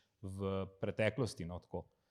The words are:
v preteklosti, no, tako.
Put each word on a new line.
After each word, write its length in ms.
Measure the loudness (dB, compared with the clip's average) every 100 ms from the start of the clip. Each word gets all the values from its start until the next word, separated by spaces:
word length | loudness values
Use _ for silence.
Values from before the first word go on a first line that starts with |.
| _ _
v 280 | -10 -2 0 0 -2 -2
preteklosti, 720 | -4 4 4 4 -2 -2 -6
no, 100 | -8
tako. 280 | -6 -8 -8 _ _